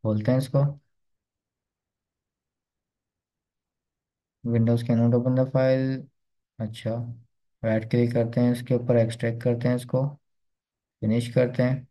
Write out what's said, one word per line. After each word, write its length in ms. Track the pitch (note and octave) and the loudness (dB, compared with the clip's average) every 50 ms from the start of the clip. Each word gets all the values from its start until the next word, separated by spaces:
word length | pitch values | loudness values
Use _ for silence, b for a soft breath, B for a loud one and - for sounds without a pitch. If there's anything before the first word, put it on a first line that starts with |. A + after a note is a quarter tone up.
| - | 0
खोलते 280 | A2 G#2+ G#2+ G#2+ B2 | 0 -2 0 2 2
हैं 60 | B2+ C3 | 2 2
इसको, 260 | C3+ - - C#3 C#3+ C#3+ - - _ _ _ _ _ _ _ _ _ _ _ _ _ _ _ _ _ _ _ _ _ _ _ _ _ _ _ _ _ _ _ _ _ _ _ _ _ _ _ _ _ _ _ _ _ _ _ _ _ _ _ _ _ _ _ _ _ _ _ _ _ _ _ _ _ _ _ _ _ _ _ _ - | 0 0 0 0 2 0 -2 -8 _ _ _ _ _ _ _ _ _ _ _ _ _ _ _ _ _ _ _ _ _ _ _ _ _ _ _ _ _ _ _ _ _ _ _ _ _ _ _ _ _ _ _ _ _ _ _ _ _ _ _ _ _ _ _ _ _ _ _ _ _ _ _ _ _ _ _ _ _ _ _ _ -4
Windows 380 | A#2+ A#2 A#2 A2+ A#2 A#2+ A#2 | -2 0 2 2 2 2 0
cannot 320 | - - A#2+ A2+ A#2 A#2 B2 | 0 0 0 2 4 4 2
open 220 | A#2+ A#2+ B2+ B2+ | 2 2 2 2
the 80 | C3 C3 C3 | 0 0 0
file। 540 | - C3 C3 C3 C3 C3 C3 C3 C3+ C3 C3+ _ _ _ _ _ _ _ _ _ _ - | 0 2 2 2 2 2 0 -2 -4 -6 -10 _ _ _ _ _ _ _ _ _ _ -10
अच्छा, 360 | A2+ G#2+ A2 - - A2+ A2+ A#2 A#2+ A#2+ A#2 - - _ _ _ _ _ _ _ | -10 -10 -10 -8 -6 -6 -6 -4 -8 -10 -12 -16 -20 _ _ _ _ _ _ _
राइट 260 | - A2 A2 A2+ A2 - | -2 0 0 0 0 0
क्लिक 220 | - A#2+ A#2+ A#2+ A#2+ | 2 2 2 2 2
करते 260 | B2 A2+ A#2 - C3 | 0 -2 0 0 2
हैं 120 | B2 B2 | 2 2
इसके 220 | B2 A#2+ - - B2+ | 2 0 0 -2 -2
ऊपर, 200 | A#2+ B2 - B2 A#2 | 0 2 2 2 2
एक्सट्रैक्ट 440 | A2 A2 - - - A#2 A#2 A#2 | 2 2 -2 -4 -4 -4 -4 -2
करते 260 | - B2+ A#2+ A#2+ A#2+ B2 | -2 -2 -2 0 0 -2
हैं 80 | B2 | -2
इसको, 300 | B2 B2 - - B2+ C3+ D3 C#3+ _ _ _ _ _ _ _ _ _ _ _ _ _ _ _ _ _ | -2 -4 -4 -2 -2 -2 -2 -6 _ _ _ _ _ _ _ _ _ _ _ _ _ _ _ _ _
फिनिश 260 | - G#2+ A2 A#2+ A#2 - | -2 0 0 0 -2 0
करते 300 | - C3+ B2 A#2 - - | 0 0 0 0 0 -2
हैं। 240 | B2 B2+ C3 - - _ | 0 0 0 -4 -6 _